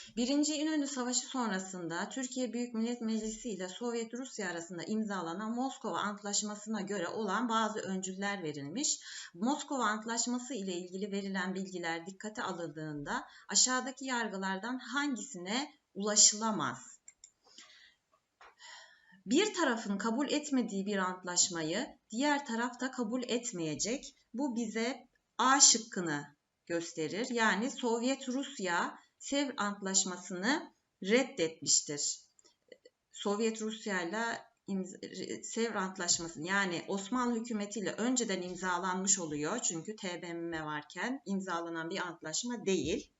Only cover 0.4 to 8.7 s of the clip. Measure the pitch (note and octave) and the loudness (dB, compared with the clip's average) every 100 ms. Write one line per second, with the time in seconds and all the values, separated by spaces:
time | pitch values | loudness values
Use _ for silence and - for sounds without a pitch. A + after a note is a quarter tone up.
0.4 | D4 D4+ D#4 D#4 C#4 C#4 B3 B3 - C4 | 4 2 2 2 0 -2 0 0 0 -2
1.4 | A3+ F#3+ F#3+ F#3 E3 E3+ G#3 C4 B3+ B3+ | 0 0 -2 -6 -4 -2 -4 -4 -4 -2
2.4 | B3 A#3 A#3+ A3 A3+ A#3+ A3+ A3 A3 A3 | -2 -2 -2 0 0 0 0 -2 -2 -6
3.4 | B3 F3+ F#3 - A#3+ A#3 A3+ B3 C4 - | -6 -4 -6 -4 -4 -2 -4 -6 -8 -4
4.4 | F#3 E3+ E3 F3 - A3 G#3+ G3 E3 F3 | -4 -4 -6 -8 -2 -2 0 -2 -2 -2
5.4 | A3 A#3+ C4 C4 G#3+ E3+ G3+ G3+ G3+ G3+ | -2 0 -2 -2 -4 -2 -2 -2 -2 -2
6.4 | G#3 G#3 G#3+ G#3+ F#3+ G3+ E3+ - G#3+ G3+ | -2 -6 -4 -4 -2 -2 -2 -2 0 0
7.4 | A#3+ A3+ E4 G#3+ - F#3+ F#3+ F#3+ G3+ G3+ | 2 4 2 0 -2 -2 -2 -2 -2 -2
8.4 | D#3+ C#3+ C#3 | -4 -4 -6